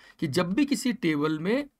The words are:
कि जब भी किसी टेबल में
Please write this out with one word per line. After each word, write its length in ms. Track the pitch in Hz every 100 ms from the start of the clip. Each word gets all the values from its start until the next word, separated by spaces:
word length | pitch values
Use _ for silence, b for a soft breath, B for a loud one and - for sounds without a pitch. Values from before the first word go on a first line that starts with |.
| b b
कि 60 | 165
जब 240 | 151 175
भी 120 | 202
किसी 280 | 285 277 254
टेबल 440 | - 170 151 151 156
में 280 | 175 247 285